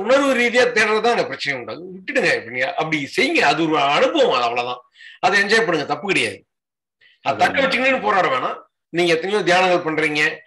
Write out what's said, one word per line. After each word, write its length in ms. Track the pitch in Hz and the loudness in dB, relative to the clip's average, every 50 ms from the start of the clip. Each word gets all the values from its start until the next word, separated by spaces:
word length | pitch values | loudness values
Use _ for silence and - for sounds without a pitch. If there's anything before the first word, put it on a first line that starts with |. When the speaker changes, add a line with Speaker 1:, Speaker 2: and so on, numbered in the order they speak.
Speaker 1:
உணர்வு 260 | 196 226 262 285 285 269 254 | 2 2 2 4 4 2 2
ரீதியா 300 | 233 240 233 214 254 240 | 2 0 2 4 2 2
தேடுறது 360 | - - 214 220 214 214 220 202 | 2 2 0 0 2 0 0 2
தான் 120 | 240 233 | 2 2
அந்த 100 | 190 156 135 | 0 -2 -4
பிரச்சனை 260 | 135 - - 143 135 | -4 -8 -6 -6 -6
உண்டாகும். 340 | 123 120 110 117 151 180 190 | -6 -6 -10 -12 -12 -12 -16
விட்டுடுங்க, 380 | 185 190 190 - - - 190 156 131 | -16 -16 -10 -4 -2 0 0 0 0
இப்ப 180 | 113 101 110 123 | -2 -4 -6 -4
நீங்க 140 | 127 131 - - | -4 -4 -2 -2
அப்படி 240 | - 156 160 160 147 139 127 | -4 -4 -2 -2 -4 -4 -4
செய்யுங்க, 280 | - - 254 294 339 269 170 | -2 -2 0 0 2 2 2
அது 160 | 147 151 156 165 | 2 2 2 0
ஒரு 120 | 156 156 147 139 139 147 | 0 2 2 2 2 2
அனுபவம், 400 | 160 254 262 339 294 247 185 135 | 2 2 2 2 2 2 2 2
அது 100 | 123 120 117 | 2 0 0
அவ்வளவுதான். 340 | 120 123 120 123 123 - - _ _ - - - - - | -2 -2 -4 -4 -6 -10 -12 _ _ -20 -20 -20 -8 -2
அதை 140 | - 190 196 208 | 0 2 2 2
என்ஜாய் 240 | 202 202 220 190 - | 2 4 2 2 2
பண்ணுங்க, 200 | 175 165 147 135 - | 2 0 -2 -2 -2
தப்பு 180 | - - 202 196 | -6 -6 -4 -2
கிடையாது. 300 | 170 143 120 104 98 - _ _ _ _ _ _ _ _ _ _ _ _ _ _ _ _ - | -2 0 -2 -2 -6 -8 _ _ _ _ _ _ _ _ _ _ _ _ _ _ _ _ -4
அது 160 | 135 - - | -4 0 2
தக்க 120 | - - | 0 0
Speaker 2:
அதான். 120 | - 269 269 | 2 0 -2
Speaker 1:
வச்சுக்கணும்னு 420 | - 233 240 262 269 262 - 196 | 0 0 0 0 0 0 0 0
போராட 220 | 208 202 185 170 143 | 0 0 0 0 0
வேணாம். 280 | 131 131 - - - - - _ _ _ _ _ | -2 -2 -4 -6 -8 -10 -14 _ _ _ _ _
நீங்க 180 | - 170 180 170 165 | -2 0 2 2 2
எத்தனையோ 280 | 160 170 190 208 208 | 0 0 -2 -2 0
தியானங்கள் 440 | 175 165 175 185 185 185 175 170 - | 2 2 2 4 4 2 2 0 0
பண்றீங்க, 360 | 156 156 156 156 151 151 151 151 151 - - - | -2 -2 -2 -2 -2 0 0 -2 -2 -2 -6 -16